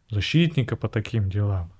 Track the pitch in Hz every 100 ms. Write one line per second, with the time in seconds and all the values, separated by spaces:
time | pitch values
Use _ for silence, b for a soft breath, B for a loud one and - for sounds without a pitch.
0 | _ 104 - 156 170 160 117 113 110 110
1 | - 120 98 104 101 92 85